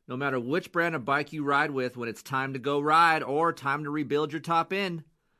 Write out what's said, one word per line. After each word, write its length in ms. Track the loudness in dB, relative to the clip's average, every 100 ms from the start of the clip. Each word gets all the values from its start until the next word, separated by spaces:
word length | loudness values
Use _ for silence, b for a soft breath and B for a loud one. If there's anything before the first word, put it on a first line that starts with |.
| -10
No 80 |
matter 240 | -4 -2 -2
which 320 | 0 -2 -2
brand 220 | 0 0
of 100 | -2
bike 300 | 0 0 0
you 100 | -4
ride 280 | 0 2 2
with, 260 | 0 -4 -4
when 100 | -8
it's 140 | -8
time 320 | -6 -4 -4
to 60 | -4
go 200 | -2 0
ride 440 | 4 6 6 4
or 280 | 0 2 0
time 340 | 0 -4 -2
to 40 | -4
rebuild 420 | -4 0 0 0
your 80 | -4
top 320 | 0 0 0
end, 320 | -2 -2 -6 -12 _ _